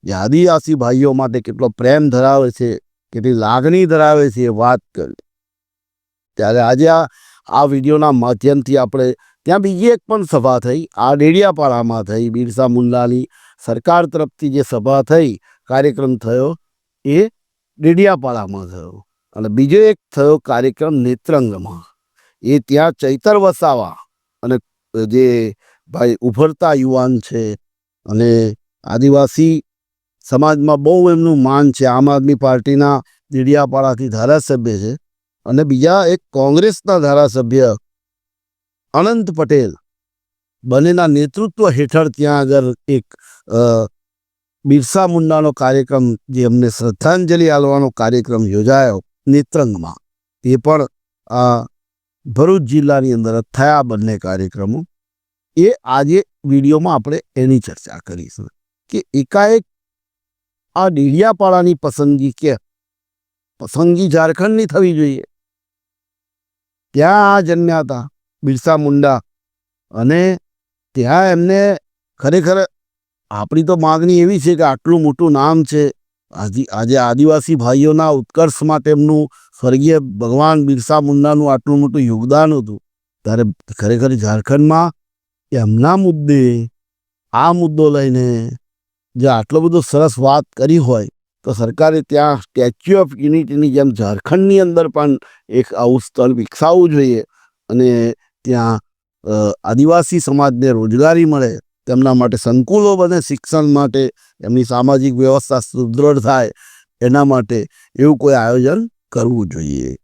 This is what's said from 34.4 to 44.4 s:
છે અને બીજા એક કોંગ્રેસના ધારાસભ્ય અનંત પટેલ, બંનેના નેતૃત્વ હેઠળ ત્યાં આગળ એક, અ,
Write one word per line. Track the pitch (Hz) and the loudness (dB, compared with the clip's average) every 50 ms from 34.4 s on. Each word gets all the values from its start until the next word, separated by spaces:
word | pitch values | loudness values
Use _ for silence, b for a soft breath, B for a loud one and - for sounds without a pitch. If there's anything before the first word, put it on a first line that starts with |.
| - - 139 123 113 117 107 98 | 2 -2 -4 -2 -2 -4 -4 -4
છે | 101 107 131 156 _ _ _ _ _ _ _ _ _ | -6 -8 -8 -10 _ _ _ _ _ _ _ _ _
અને | - 127 143 156 | -2 0 0 2
બીજા | 143 135 127 139 165 180 196 185 | 2 0 2 2 2 2 2 2
એક | 170 180 180 _ _ | 0 -2 -2 _ _
કોંગ્રેસના | _ 139 135 139 143 165 190 220 180 - _ 202 190 175 | _ -2 0 2 2 2 2 0 -2 -4 _ -2 0 0
ધારાસભ્ય | 147 143 143 143 147 127 110 131 123 113 123 135 131 117 104 104 _ _ _ _ _ _ _ _ _ _ _ _ _ _ _ _ _ _ _ _ _ _ - | 2 2 4 4 2 2 0 -4 -4 0 2 2 2 2 0 -4 _ _ _ _ _ _ _ _ _ _ _ _ _ _ _ _ _ _ _ _ _ _ -2
અનંત | 147 180 214 233 233 214 175 | 0 0 0 0 -2 -4 -6
પટેલ, | 165 160 156 113 151 139 123 98 73 _ _ _ _ _ _ _ _ _ _ _ _ _ _ _ _ _ - | -4 -6 -2 0 2 0 0 -2 -6 _ _ _ _ _ _ _ _ _ _ _ _ _ _ _ _ _ -6
બંનેના | 127 123 135 151 170 175 175 175 | -2 0 2 2 2 2 0 0
નેતૃત્વ | 160 143 143 147 143 _ 196 220 208 _ - 214 180 | 0 0 0 -2 -2 _ -8 -8 -8 _ 0 0 0
હેઠળ | 123 127 147 123 - 160 160 151 | 2 0 -4 0 0 0 0 -2
ત્યાં | 110 - 147 147 147 143 | -2 -2 -2 0 0 0
આગળ | 139 131 139 139 127 127 120 _ _ - | 0 2 0 0 0 0 -6 _ _ -4
એક, | 139 127 - _ - b b b b b b - | -4 -4 -4 _ -20 b b b b b b -4
અ, | - 117 120 117 117 113 110 101 _ _ _ _ _ _ _ _ _ _ | -2 0 2 2 2 0 -2 -6 _ _ _ _ _ _ _ _ _ _